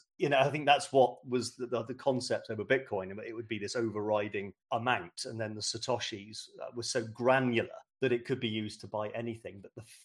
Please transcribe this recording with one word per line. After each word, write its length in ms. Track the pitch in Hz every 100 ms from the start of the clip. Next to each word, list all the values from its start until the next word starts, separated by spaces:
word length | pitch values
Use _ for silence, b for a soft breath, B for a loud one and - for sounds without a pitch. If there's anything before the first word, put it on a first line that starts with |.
| _ -
you 120 | 147
know, 100 | 135
I 100 | 139
think 160 | 151 143
that's 280 | 143 -
what 240 | 135 123 - 127
was 300 | 123 113 -
the, 80 | 120
the, 160 | 120
the 100 | 113
concept 560 | 123 139 127 120 110 -
over 140 | 107
Bitcoin. 500 | 101 131 135 101 92 101 110
It 60 |
would 160 | 113 110
be 100 | 107
this 160 | 98 123
overriding 800 | 113 104 107 107 104 101 98 - _
amount. 540 | 120 120 113 85 - -
And 120 | 113
then 160 | 107
the 60 | 107
satoshis, 880 | - 113 - 120 - 104 104 104 - -
uh, 40 | -
were 100 | 120
so 200 | 110 123 113
granular 540 | 107 123 131 127 117 92 - - _
that 140 | 131
it 100 | 120
could 160 | - 127
be 80 | 117
used 320 | 110 107 -
to 80 | 110
buy 220 | 107 107
anything. 500 | 113 117 113 92 98
But 140 | - -
the 80 | - -